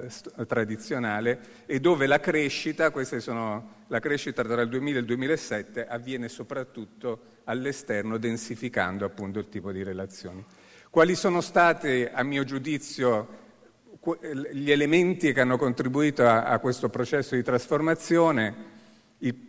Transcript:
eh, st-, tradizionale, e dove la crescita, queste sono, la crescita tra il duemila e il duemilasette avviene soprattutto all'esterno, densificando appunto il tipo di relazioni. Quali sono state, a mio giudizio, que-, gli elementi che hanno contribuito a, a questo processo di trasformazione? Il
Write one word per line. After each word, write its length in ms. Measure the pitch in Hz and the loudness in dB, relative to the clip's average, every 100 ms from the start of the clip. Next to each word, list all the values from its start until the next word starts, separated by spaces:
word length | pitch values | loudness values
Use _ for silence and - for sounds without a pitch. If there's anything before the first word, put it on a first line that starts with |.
eh, 80 | 123 | -12
st-, 360 | - - - 117 | -14 -16 -10 -4
tradizionale, 920 | 117 107 107 - 135 117 104 117 123 - - - | -2 -2 -6 -6 -4 -2 0 0 -2 -6 -18 -6
e 120 | 135 | 0
dove 280 | 170 156 135 | 2 4 4
la 120 | 143 | 2
crescita, 720 | - 156 143 - 160 151 156 | 2 0 0 -4 -6 0 0
queste 300 | 147 127 120 | 0 -6 -6
sono, 560 | 120 117 113 107 117 - - | -6 -6 -4 -6 -10 -20 -6
la 140 | 120 | -4
crescita 420 | 151 143 143 131 | -2 -2 -4 -4
tra 180 | 113 120 | 0 0
il 80 | 117 | 0
duemila 280 | 127 143 135 | -2 -2 -2
e 40 | |
il 60 | 117 | -2
duemilasette 800 | 123 131 156 - 107 95 113 117 | -2 0 -2 -2 -6 -6 -10 -8
avviene 420 | 120 123 131 117 | -8 -8 -8 -8
soprattutto 920 | - 113 135 127 120 104 - 127 113 - _ | -10 -10 -8 -10 -12 -14 -10 -8 -8 -12 _
all'esterno, 760 | - 120 135 135 - 107 107 110 | -6 -4 -4 -6 -4 -4 -2 -2
densificando 840 | 117 117 - 117 123 107 90 98 | -2 -4 -8 -8 -6 -2 -2 -2
appunto 340 | 98 - 98 104 | -6 -6 -8 -6
il 100 | 98 | -8
tipo 220 | 101 92 | -10 -8
di 140 | 95 | -8
relazioni. 600 | 95 92 98 - 92 92 - - - - - | -6 -8 -8 -12 -14 -16 -18 -20 -20 -20 0
Quali 240 | 165 170 | 4 6
sono 260 | 175 202 175 | 4 2 0
state, 720 | 160 185 170 160 151 127 120 | 2 4 4 4 0 0 0
a 120 | 131 | -2
mio 180 | 135 139 | -2 -2
giudizio, 840 | 131 135 135 143 - - 127 107 117 - - _ - _ _ 190 | -2 -4 -4 -6 -6 0 2 2 -2 -14 -20 _ -20 _ _ -8
que-, 180 | 170 170 156 135 151 | -4 -4 -6 -8 -6
gli 200 | 139 143 | -4 2
elementi 600 | 143 147 170 180 185 151 | 4 6 4 4 2 2
che 80 | 127 | 4
hanno 160 | 127 127 | 4 4
contribuito 720 | 135 120 127 139 151 139 120 | 2 0 0 2 2 6 6
a, 180 | 113 | 6
a 140 | 120 113 | 4 2
questo 300 | 127 123 120 | 0 -2 -2
processo 480 | 123 120 147 127 127 | -2 0 0 0 -2
di 60 | |
trasformazione? 1300 | 123 123 - 147 160 160 - 170 165 131 107 110 - - - _ _ - | 2 0 2 0 2 0 2 4 6 4 0 -4 -16 -20 -20 _ _ -6
Il 140 | 127 - | -6 -6